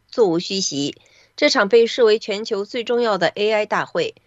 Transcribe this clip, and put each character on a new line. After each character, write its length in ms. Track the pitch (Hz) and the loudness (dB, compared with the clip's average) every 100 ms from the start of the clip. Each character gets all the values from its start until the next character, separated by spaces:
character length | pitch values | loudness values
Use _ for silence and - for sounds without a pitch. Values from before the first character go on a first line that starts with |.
| _ | _
座 180 | - 202 | 0 2
无 120 | 165 | 0
虚 200 | - 196 | -4 -6
席。 360 | 190 139 143 - _ _ _ - | -6 -4 -6 -8 _ _ _ -2
这 120 | 294 | 0
场 200 | 262 202 | 2 4
被 180 | 233 226 | 4 4
视 160 | - | 4
为 160 | 220 214 | 4 4
全 260 | - 202 | 0 -8
球 200 | 226 208 | -6 -6
最 180 | 208 254 | -6 -6
重 180 | 226 240 | -4 -2
要 160 | 233 190 | 0 0
的 120 | 226 | 0
A 240 | - 208 | 0 -2
I 140 | 214 208 | 0 0
大 200 | 190 143 | -2 -2
会， 300 | 175 139 - | -4 -4 -8